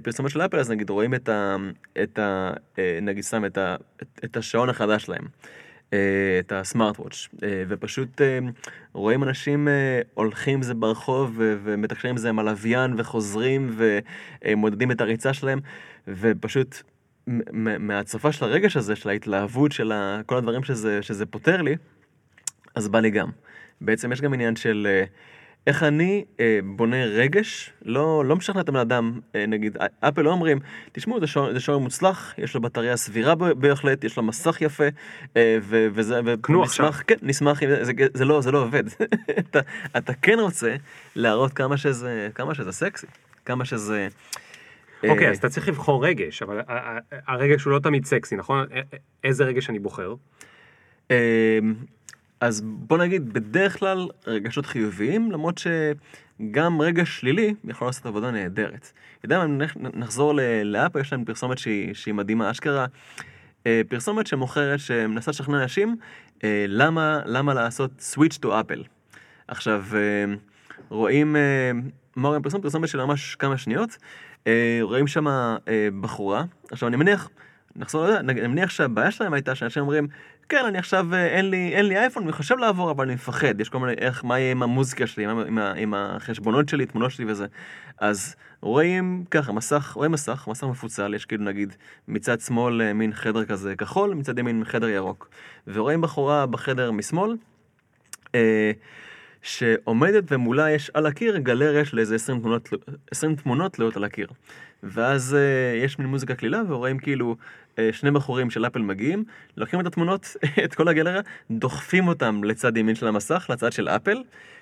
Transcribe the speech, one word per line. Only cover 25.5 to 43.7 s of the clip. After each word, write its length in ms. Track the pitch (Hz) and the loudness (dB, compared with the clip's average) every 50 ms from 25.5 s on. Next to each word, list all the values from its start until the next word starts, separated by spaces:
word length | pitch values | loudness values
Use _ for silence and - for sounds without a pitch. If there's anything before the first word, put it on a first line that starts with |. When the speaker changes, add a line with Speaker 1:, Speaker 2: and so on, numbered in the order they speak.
| - _ _ - | -20 _ _ 0
Speaker 1:
איך 160 | 143 - 165 | 2 4 4
אני, 420 | 151 147 151 165 185 196 202 190 - _ - | 4 4 4 4 4 2 0 -2 -4 _ 0
אה, 200 | 120 113 110 104 95 | 2 4 4 4 2
בונה 420 | 98 98 101 120 113 123 131 127 | -2 -2 0 2 2 2 2 0
רגש, 680 | 113 104 110 123 139 156 202 214 - - - - - - _ - | 0 2 4 4 4 4 2 2 0 -4 -10 -12 -14 -18 _ -8
לא, 400 | - 117 131 147 160 160 156 143 | -4 0 0 2 2 2 2 4
לא 100 | 131 151 | 4 2
משכנע 260 | 185 - - 196 190 | 2 2 -2 -2 -2
את 80 | 175 147 | 0 0
הבן 100 | 139 131 | 2 2
אדם, 400 | 123 117 127 123 117 113 117 123 - - _ | 2 2 2 2 2 0 -2 -6 -10 -6 _
אה, 100 | 110 104 | -2 -2
נגיד, 320 | 107 110 107 107 107 101 - | 0 0 0 -2 -2 -2 -2
א-, 80 | - 101 - _ - 143 | -4 -4 -4 _ 0 0
אפל 140 | 151 160 | 2 4
לא 100 | 151 151 | 2 4
אומרים, 280 | 175 185 170 160 143 139 139 - - - - - | 4 4 4 2 2 2 0 -6 -16 -18 -20 -14
"תשמעו, 280 | _ - 139 214 240 240 | _ -8 -6 -4 -2 -2
זה 80 | 175 151 | -2 0
שעון, 260 | - 147 139 123 107 | 0 0 0 2 0
זה 60 | 131 | -2
שעון 240 | 127 - 147 139 131 | 0 0 2 2 2
מוצלח, 500 | 123 - - 180 190 185 175 - - - - | 0 -2 2 2 2 2 2 -6 -14 -8 -6
יש 180 | - - - | -6 -4 -4
לו 60 | 131 | -4
בטריה 360 | 117 120 - 123 113 120 123 117 | -4 -2 -2 -2 0 0 0 -2
סבירה 380 | - - 104 113 113 139 165 | -2 -4 -2 2 4 4 4
ב-, 80 | 160 175 | 4 4
בהחלט, 600 | 175 151 131 131 143 143 139 - 139 135 135 - | 2 2 4 4 4 4 4 2 2 0 2 -2
יש 140 | 110 - - | -4 -2 0
לו 60 | 117 | -2
מסך 380 | 107 113 - - 160 160 - | -2 -2 0 0 0 0 2
יפה, 220 | 160 151 143 - 151 143 143 - - - - - - 131 - 117 | 0 -2 0 2 0 0 0 -4 -12 -18 -18 -18 -18 -2 4 4
אה, 200 | 117 113 113 113 | 6 6 6 2
ו-, 260 | 104 98 110 113 110 110 101 | 0 2 4 4 4 4 2
וזה, 260 | 110 110 104 120 123 120 | 0 0 0 0 0 2
ו-, 80 | 113 120 110 | 0 0 0
Speaker 2:
קנו 220 | - - 147 175 165 | 2 4 6 6 6
Speaker 1:
נשמח", 60 | 135 | 4
Speaker 2:
עכשיו. 240 | - - 139 156 143 143 - - | 2 2 2 2 2 0 2 2
Speaker 1:
כן, 80 | 226 - | 2 2
נשמח, 420 | - 135 143 143 147 143 147 143 156 | 4 -2 0 2 4 4 4 4 4
אם 60 | 139 | 2
זה, 140 | 143 131 113 | 2 2 2
זה, 80 | 120 127 117 135 131 131 | -2 2 4 4 2 4
זה 120 | 127 131 | 2 4
לא, 160 | 135 151 151 | 4 4 4
זה 100 | 131 123 | 4 2
לא 120 | 139 147 131 | 2 2 2
עובד. 200 | 113 131 143 107 110 - - 226 220 - | 2 0 0 0 -2 -2 -4 -2 0 0
<laughs> 240 | 220 - - 202 - | -2 0 -2 -2 -2
אתה, 200 | 175 - - 143 139 - - - - 151 - 123 | -2 0 0 0 0 0 -6 -12 -12 -4 -4 -4
אתה 160 | - - 127 | -2 -2 -4
כן 240 | - - 180 220 233 | 2 4 4 6 6
רוצה 360 | 220 190 - - - 113 110 143 143 - - - - - - | 4 0 0 0 -2 -2 -2 -2 -8 -14 -20 -20 -20 -14 -4
להראות 380 | - 117 117 107 110 131 135 135 | 0 2 2 4 4 2 2 2
כמה 240 | - 139 131 143 139 | 0 0 0 0 0
שזה, 520 | 143 147 135 117 123 123 120 110 104 107 110 | 0 0 0 0 -4 -6 -4 -4 -4 -6 -6
כמה 200 | - 123 151 160 | -6 -6 -6 -4
שזה 160 | 143 113 90 | -6 -6 -8
סקסי, 360 | 92 - 165 196 202 - - - - - _ _ _ _ _ | -4 -2 -4 -4 -4 -6 -14 -18 -20 -20 _ _ _ _ _
כמה 200 | - 123 127 123 | -4 -4 -4 -2
שזה, 420 | 131 | -4